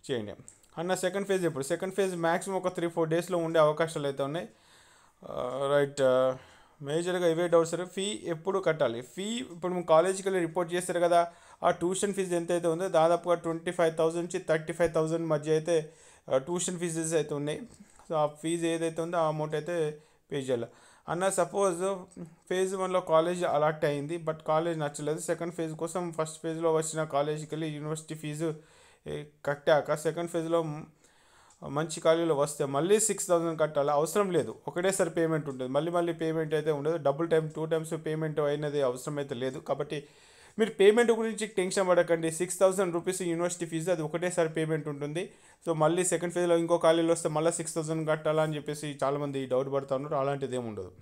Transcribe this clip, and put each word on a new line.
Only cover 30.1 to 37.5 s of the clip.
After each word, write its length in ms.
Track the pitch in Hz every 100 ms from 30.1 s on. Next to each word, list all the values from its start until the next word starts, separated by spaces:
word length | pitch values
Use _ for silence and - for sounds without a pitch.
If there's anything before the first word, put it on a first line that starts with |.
| 160 170
ఫేజ్లో 340 | 170 160 170
మ్-, 200 | 160 151 - _ _ _ _ _ - _
మంచి 360 | 151 143 160 160
కాలేజీలో 360 | 165 165 170 143
వస్తే 300 | 147 - 143
మళ్ళీ 340 | 139 170 214
సిక్స్ 280 | 202 190 -
థౌజండ్ 320 | 170 165 160
కట్టాలి? 320 | 156 151 139
అవసరం 400 | 147 160 208 202
లేదు, 240 | 170 113 - -
ఒకటేసారి 420 | - 185 190 170
పేమెంట్ 400 | 165 160 160 156
ఉంటుంది, 220 | 127 127
మళ్ళీ 200 | 139 160
మళ్ళీ 220 | 175 170
పేమెంట్ 400 | 160 160 160 156
అయితే 180 | 156 151
ఉండదు. 260 | 147 143 170
డబుల్ 320 | 139 147 165
టైమ్, 220 | 160 160